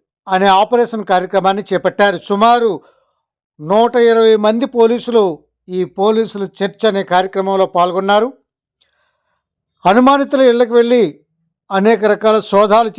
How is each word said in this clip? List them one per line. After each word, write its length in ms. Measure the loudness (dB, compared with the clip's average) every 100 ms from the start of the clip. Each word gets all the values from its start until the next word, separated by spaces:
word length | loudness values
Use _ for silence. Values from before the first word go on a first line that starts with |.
| _ _ -6
అనే 180 | 0 2
ఆపరేషన్ 580 | 2 2 0 -2 -4
కార్యక్రమాన్ని 580 | -2 -2 -2 -2 -2 -2 -4
చేపట్టారు. 460 | -4 -2 0 -2 -2
సుమారు 640 | -4 0 2 2 0 -6 _ _ _ _ _ _ _ -14
నూట 360 | -2 0 0 0
ఇరవై 400 | 2 2 2 2
మంది 300 | 0 -2 -2
పోలీసులు 720 | 0 0 0 -2 0 0 -4 _ _ -10
ఈ 160 | -8
పోలీసుల 600 | -6 -2 -2 0 -4 -6
సెర్చ్ 420 | -10 -8 -8 -4 -4
అనే 160 | -2
కార్యక్రమంలో 640 | -2 -2 -2 -4 -2 -2 0
పాల్గొన్నారు. 680 | 0 -2 -2 0 0 -2 -8 _ _ _ _ _ _ _ _ _ _ _ _ _ _ 0
అనుమానితుల 540 | 4 4 2 0 2
ఇళ్లకు 340 | 2 2 2
వెళ్ళి 460 | 0 2 2 0 -4 _ _ _ _ -8
అనేక 320 | -2 0 2
రకాల 360 | 0 0 0 0
శోధాలు 500 | 0 0 2 2 0